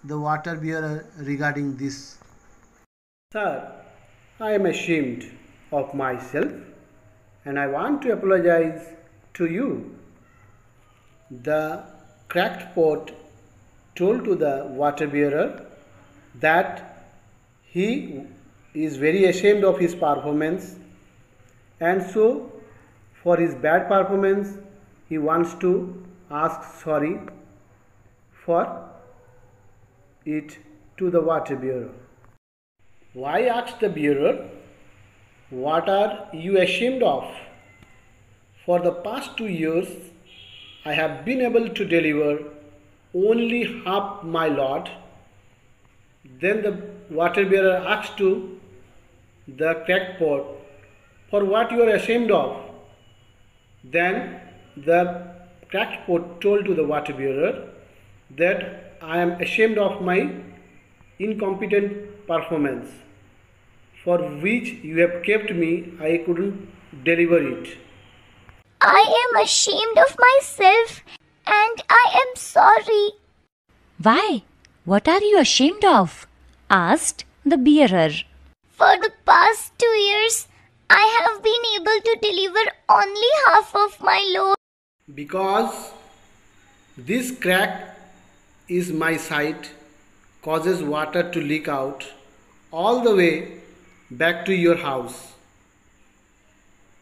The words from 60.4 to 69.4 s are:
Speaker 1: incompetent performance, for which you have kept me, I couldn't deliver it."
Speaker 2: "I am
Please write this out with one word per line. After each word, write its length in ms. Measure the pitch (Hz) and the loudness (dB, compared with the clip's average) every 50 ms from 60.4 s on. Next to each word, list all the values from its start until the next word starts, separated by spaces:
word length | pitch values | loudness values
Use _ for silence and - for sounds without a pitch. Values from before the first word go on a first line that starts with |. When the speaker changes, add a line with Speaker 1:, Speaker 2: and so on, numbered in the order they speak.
| - - - - - - _ - - _ _ _ - _ _ - 190 | -16 -18 -20 -20 -20 -20 _ -20 -20 _ _ _ -20 _ _ -8 -6
Speaker 1:
incompetent 680 | 220 214 208 214 190 190 190 220 190 208 202 202 202 - - - - - - - | -6 -4 -4 -4 -4 -4 -4 -4 -2 0 0 0 -2 -4 -8 -12 -16 -18 -14 -6
performance, 640 | - 165 160 156 - 170 151 143 139 123 120 - - - - - - - _ _ _ _ _ _ _ _ _ _ _ _ _ _ _ _ - - | -4 -4 -4 -4 -4 -4 -2 -2 -2 -4 -6 -10 -14 -18 -20 -20 -20 -20 _ _ _ _ _ _ _ _ _ _ _ _ _ _ _ _ -8 -2
for 140 | 175 175 170 - 147 147 147 160 | 0 0 0 0 -4 -8 -6 -2
which 240 | 202 233 247 - - - - - 151 | -2 -2 -2 -4 -6 -12 -12 -12 -4
you 100 | 160 165 170 | 2 2 4
have 140 | 175 175 - - 208 | 4 2 0 -2 0
kept 240 | 208 214 208 - 190 170 165 | 0 0 0 -2 -2 -2 0
me, 80 | 160 170 175 - - - - 156 156 | 0 0 -2 -4 -8 -12 -6 -2 -2
I 100 | 170 165 - | 0 0 0
couldn't 800 | 180 170 170 190 202 196 - - - - - - - - 135 127 165 | -2 -2 -2 -2 -4 -6 -8 -12 -16 -20 -20 -20 -20 -20 -6 -2 0
deliver 320 | 170 170 170 165 170 165 143 131 123 | 2 2 4 4 4 4 2 0 -4
it." 180 | - - - - - - - - - - - _ - _ _ _ _ _ - - _ _ _ _ _ | -8 -10 -14 -16 -20 -20 -20 -20 -20 -20 -20 _ -20 _ _ _ _ _ -20 -20 _ _ _ _ _
Speaker 2:
"I 220 | - - - 381 427 - - 466 494 | 4 6 8 6 6 6 4 2 2
am 180 | 494 453 415 | 2 2 2